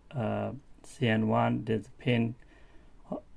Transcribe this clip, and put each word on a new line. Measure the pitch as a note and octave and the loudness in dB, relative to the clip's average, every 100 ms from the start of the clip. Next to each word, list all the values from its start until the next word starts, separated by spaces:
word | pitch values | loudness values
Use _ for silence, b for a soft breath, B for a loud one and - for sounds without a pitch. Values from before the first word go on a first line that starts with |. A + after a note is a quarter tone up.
| - | -10
uh, | C#3+ G#2+ G#2 G#2 B2+ - - | -4 -2 0 -2 -6 -14 -20
C | - - A#2 | -20 0 2
N | A2 A2 | 4 4
one. | A#2 A#2 A#2+ | 4 2 0
There's | - A2 - | 0 -2 -4
a | - | -6
pin, | B2+ A#2+ A#2 A#2+ b b b b b b - | 0 2 2 -4 b b b b b b -12
uh, | - - | -12 -12